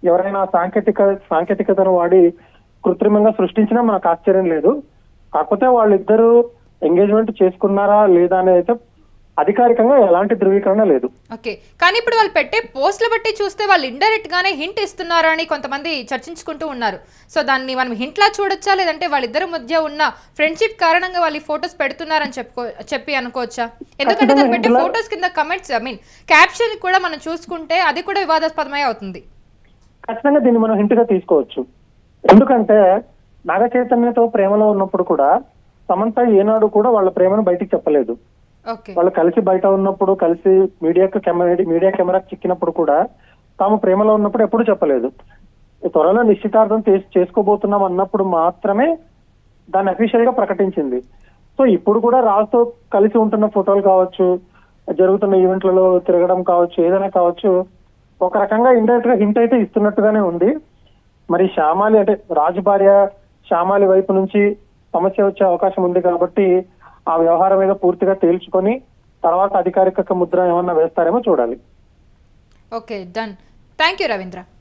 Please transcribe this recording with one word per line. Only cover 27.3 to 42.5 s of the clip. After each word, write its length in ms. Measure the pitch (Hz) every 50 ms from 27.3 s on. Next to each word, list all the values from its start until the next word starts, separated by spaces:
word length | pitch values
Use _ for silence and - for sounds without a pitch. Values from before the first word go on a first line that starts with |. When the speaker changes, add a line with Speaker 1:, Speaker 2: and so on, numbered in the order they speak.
| 330 339 330 - 359 330 320 285 330 349
Speaker 2:
అది 220 | 370 320 285 330 359
కూడా 180 | 392 392 403
వివాదాస్పదమే 640 | 381 294 320 320 320 320 320 - 302 277 285 285 285
అవుతుంది. 380 | 262 226 220 202 190 185 202 - - - - _ _ _ _ _ _ _ _ _ _ _ _ - -
Speaker 1:
ఖచ్చితంగా 280 | 226 226 - 285 285 294
దీన్ని 200 | 240 247 233 233
మనం 160 | 220 220 220
హింట్గా 280 | 196 208 208 233 220 233
తీసుకోవచ్చు. 640 | 233 202 185 - - 175 151 127 - - - 127 - _ _ _ _ _ _ _ _ _ _ _ - 190
ఎందుకంటే 680 | 208 269 269 269 240 214 214 214 214 202 185 185 208 240 - _ _ _ _ _ _ _
నాగ 220 | - - 190 226 240 240
చైతన్యతో 500 | 247 247 240 254 240 240 240 233 233 233
ప్రేమలో 440 | 226 226 226 196 196 202 208 214 214
ఉన్నప్పుడు 320 | 208 196 196 185 - 190 180
కూడా 380 | - 170 143 139 139 170 226 269 _ _ _ _ _ _ _ _ _
సమంత 320 | 185 180 208 226 214 -
ఏనాడు 460 | 247 240 220 196 196 208 220 220 214
కూడా 240 | 208 208 208 214 254
వాళ్ళ 200 | 240 214 190 190
ప్రేమను 320 | 185 - 180 185 196 214 220
బయటికి 340 | 180 180 180 208 190 -
చెప్పలేదు. 400 | - - - 151 147 123 107 117 - _ _ _ _ _ _ _ _ _ 233 226
Speaker 2:
ఓకే. 200 | 220 - - 196
Speaker 1:
వాళ్ళు 180 | 175 175 185
కలిసి 300 | 185 - 160 170 170 -
బయట 260 | 202 185 190 190 -
ఉన్నప్పుడు, 460 | 196 196 196 190 196 190 - 202 190 196
కలిసి 360 | 190 - 165 170 170 - 196 190 185 190 185 - _ -
మీడియాకు 360 | 160 170 180 190 190 190 208
కెమెరా, 460 | 196 185 170 175 175 175 175 175 185 170
మీడియా 220 | 165 165 180 190
కెమెరాకు 340 | 190 - 180 175 185 190 180
చిక్కినప్పుడు 440 | - - - _ 180